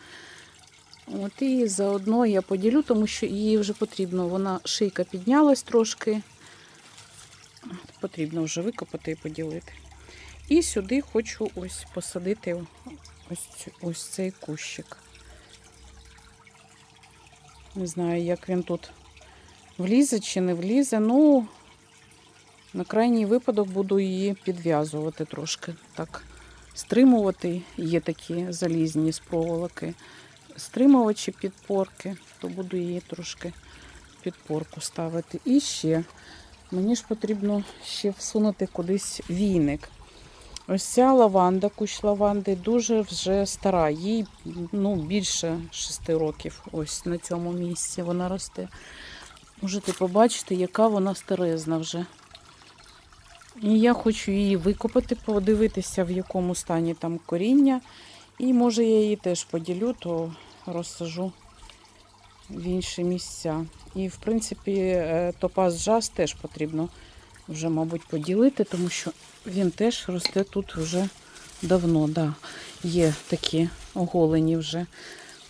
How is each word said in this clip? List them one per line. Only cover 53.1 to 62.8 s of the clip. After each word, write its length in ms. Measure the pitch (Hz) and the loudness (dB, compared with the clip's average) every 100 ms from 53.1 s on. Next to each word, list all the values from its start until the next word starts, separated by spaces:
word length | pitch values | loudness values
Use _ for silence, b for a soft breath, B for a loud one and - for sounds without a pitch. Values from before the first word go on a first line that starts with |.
| - - - - 247 | -20 -20 -20 -20 -6
І 180 | 214 220 | 2 6
я 140 | 233 | 6
хочу 360 | 240 226 220 - | 4 2 0 0
її 260 | 196 202 190 | 0 2 2
викопати, 580 | 175 202 226 254 - | 2 0 0 0 0
подивитися, 920 | 233 - 208 190 208 220 196 - - | -2 -2 0 2 4 2 0 -4 -2
в 60 | 175 | 0
якому 440 | 180 185 190 180 | -2 -4 -2 -2
стані 400 | 175 - 165 165 | -2 -2 0 0
там 260 | 165 170 170 - | -2 -4 -6 -4
коріння. 540 | 170 208 269 269 254 B B B B B - | -2 4 6 6 4 B B B B B -4
І, 140 | 254 | 2
може, 320 | 247 240 226 | 4 4 4
я 160 | 226 220 | 4 4
її 160 | 214 208 | 4 2
теж 280 | 185 175 | 0 -2
поділю, 500 | - 170 165 180 233 247 | -2 -6 -4 -2 -2 -4
то 360 | 175 165 165 160 B B B | -4 -4 -4 -8 B B B
розсажу 640 | 170 175 - 170 165 185 - - B B B B B B - - - - | -6 -6 -8 -8 -6 -6 -8 -20 B B B B B B -20 -20 -20 -16
в 120 | - | -8
інші 420 | 175 185 | -4 -4